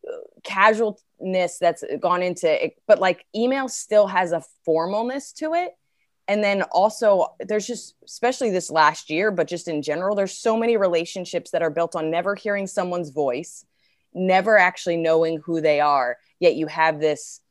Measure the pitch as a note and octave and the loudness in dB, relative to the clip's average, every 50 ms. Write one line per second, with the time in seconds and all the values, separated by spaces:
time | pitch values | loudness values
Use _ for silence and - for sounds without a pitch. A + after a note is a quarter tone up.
0 | - - - - - - _ _ _ - - F#3+ G3 A3 A3 G#3+ A#3 G#3+ G3 _ | -12 -12 -14 -14 -14 -20 _ _ _ -6 2 4 6 6 6 4 0 -2 -4 _
1 | _ _ _ _ D#3 F#3 F#3 F#3 F3+ F3 - - F3+ E3+ E3 - - - C#3+ C#3+ | _ _ _ _ -6 -2 0 0 0 0 -2 0 0 0 0 0 -8 -8 -8 -4
2 | - F3 F3 F3 F3+ F3+ F3 - - D#3+ D3+ - E3+ D#3+ _ _ _ - G#3+ - | 0 0 0 0 0 -2 -4 0 2 2 2 2 0 -4 _ _ _ 2 4 4
3 | F#3+ F#3 F3+ - - _ - G#3+ A#3 B3 C4 C#4 C4 B3+ - - - _ G#3+ G#3 | 4 0 0 -2 -8 _ -4 -2 0 0 0 -2 -4 -6 -8 -12 -6 _ 4 4
4 | G#3 F#3+ F#3+ F3+ F#3 E3+ E3 D#3+ - _ _ _ _ E3 D#3+ D#3+ E3 F3+ G3+ G#3+ | 4 4 2 0 0 0 -2 -4 -6 _ _ _ _ 0 2 2 2 0 -2 -2
5 | A#3 B3 C4 C#4+ - - - - D#4 D#4 E4 E4+ F4+ F4 - _ _ _ _ _ | -2 -2 -4 -6 -10 -12 -12 -8 -6 -2 -2 -2 -2 -4 -8 _ _ _ _ _
6 | _ _ _ _ _ - G3+ G#3 G#3 G3+ G3+ G3 E3+ - - F3+ F#3+ A3 A3 - | _ _ _ _ _ -2 0 2 2 2 0 0 -2 0 2 2 2 2 2 2
7 | A#3 G#3+ G3 F#3 - - - _ - F#3+ G#3+ G#3+ G3+ - A#3+ - - - _ _ | 2 4 4 4 2 0 -2 _ -6 -4 -4 -4 -2 -4 -10 -10 -10 -18 _ _
8 | _ - - - - A#3+ C4 - C4+ A3 F#3 F#3 E3+ - D#3 D#3+ D3+ D3+ D3+ - | _ -20 -8 -2 -2 -2 0 0 -2 0 0 -2 -4 -2 0 2 2 2 2 -2
9 | - - D#3 E3 G3 A3 G3 F3 D#3+ D#3 F3 E3 - F3+ D#3+ D3+ C#3 D3+ D3 E3 | -10 -6 -4 -2 0 0 0 -2 -2 -4 -4 -10 -8 -6 -6 -6 -4 -4 -4 -4
10 | F#3 G3 G#3 G3+ G3 F#3 - - - A#3 A3 A3+ A3+ A#3 A#3 G#3+ G3+ F3+ F3 E3 | -2 -2 -2 -2 -2 -4 -6 -4 -2 -2 0 0 0 0 0 2 2 2 2 0
11 | E3+ - - F#3+ F3+ - - E3+ - - - E3 E3 D#3+ D3+ E3 E3+ E3+ - E3+ | -2 -4 -8 -10 -10 -6 -6 -8 -6 -4 -4 -2 -2 0 0 -2 -2 -2 -2 -4
12 | D#3+ D#3+ D#3+ E3+ F3 G3 G3+ G3 - G#3+ G3+ G3+ G3 F#3 - F#3+ F3+ F3+ F3 F3 | -4 -2 -2 -2 -2 -2 -6 -4 -4 -4 -4 -4 -4 -4 -4 -4 -2 -2 -4 -6
13 | E3+ D3 C3+ D3+ D3 C3+ A#2+ C#3 - - - - _ _ _ _ _ _ _ _ | -6 -6 -4 -2 -2 -2 -2 -4 -8 -12 -18 -20 _ _ _ _ _ _ _ _
14 | _ _ _ F3+ F#3 F#3 F#3 F#3+ F#3+ A3 A3 G3+ F3+ F3+ - - - F3+ E3+ E3+ | _ _ _ -4 0 2 2 2 4 4 4 4 4 4 0 -4 -4 -4 -2 -2
15 | D#3+ D#3+ D#3+ D#3+ E3 D#3+ E3 D#3 D3+ F3 E3 D#3+ D#3 D#3 D3 C#3+ D3 D3 C#3+ C#3 | 0 2 2 2 2 0 -2 -6 -6 -4 -4 0 2 2 2 2 2 2 2 2
16 | B2 B2 A#2+ _ _ _ _ _ F3+ E3+ D#3 D#3+ D#3 D3+ D3 E3+ D#3+ D#3+ D#3+ D3 | 0 -2 -4 _ _ _ _ _ 2 4 4 4 -4 -4 0 2 2 2 2 2
17 | D#3 D3+ D3 C#3+ - - - - _ _ | 0 0 0 -2 -6 -18 -20 -20 _ _